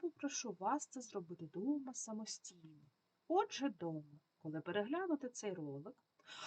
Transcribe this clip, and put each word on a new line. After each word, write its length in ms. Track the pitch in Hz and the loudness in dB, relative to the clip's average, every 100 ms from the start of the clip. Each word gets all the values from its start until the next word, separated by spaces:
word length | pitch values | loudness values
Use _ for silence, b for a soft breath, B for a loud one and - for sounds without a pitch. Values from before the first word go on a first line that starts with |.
попрошу 560 | 349 - 285 - 240 180 | -2 0 -2 0 -4 0
вас 280 | 196 294 - | 2 2 0
це 140 | 262 | -10
зробити 460 | 226 202 170 175 156 | -4 -4 -4 -6 -6
дома 400 | 170 240 294 262 | 0 2 2 0
самостійно. 840 | 247 - 214 214 - - 175 160 151 147 _ _ _ - | -6 -4 -4 -4 -8 -10 -16 -18 -20 -20 _ _ _ 4
Отже, 400 | 359 415 - 277 196 | 6 6 4 0 2
дома, 400 | 170 156 147 147 _ _ | 0 0 -4 -14 _ _
коли 180 | 156 156 | -4 -2
переглянути 680 | 175 202 214 330 381 294 247 | 2 2 4 2 2 2 0
цей 240 | - 214 | -4 -4
ролик, 420 | 185 147 139 185 - _ _ B B | -2 -2 -4 -8 -14 _ _ B B